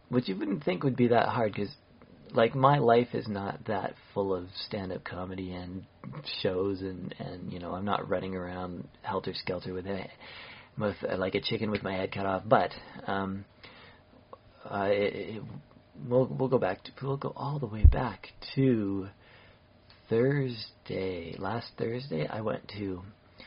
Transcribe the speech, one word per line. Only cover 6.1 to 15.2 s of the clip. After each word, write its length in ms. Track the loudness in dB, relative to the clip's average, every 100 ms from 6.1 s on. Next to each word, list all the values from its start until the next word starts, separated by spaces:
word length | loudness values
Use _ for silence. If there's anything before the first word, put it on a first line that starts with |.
| -12 -10 -2
shows 400 | 0 0 0 -2
and, 320 | -6 -6 -10 -8
and, 340 | -10 -8 -8
you 60 | -8
know, 140 | -8
I'm 120 | -4 0
not 240 | 0 0
running 260 | -2 -2 -6
around 520 | -6 -6 -6 -8 -12 -12
helter-skelter 680 | -4 -4 -4 -8 -4 -6 -4
with 120 | -6 -4
a, 220 | -6 -6 -14 -18 -16 -16 -18 -16 -2
with, 180 | -2 0 -2
uh, 80 | 0
like 180 | 0 0
a 60 |
chicken 280 | 0 -2 0
with 140 | 0
my 100 | -2
head 180 | -2 -2
cut 140 | -2 0
off. 160 | 0 4
But, 240 | 4 4 -2 -16 -12 -2
um, 400 | 0 0 -4 -10 _ -20 -20 -20 -20 -20 -20 -20 -20 -20 -18 -6
uh, 220 | 0 2
it, 240 | 4 2
it, 300 | 0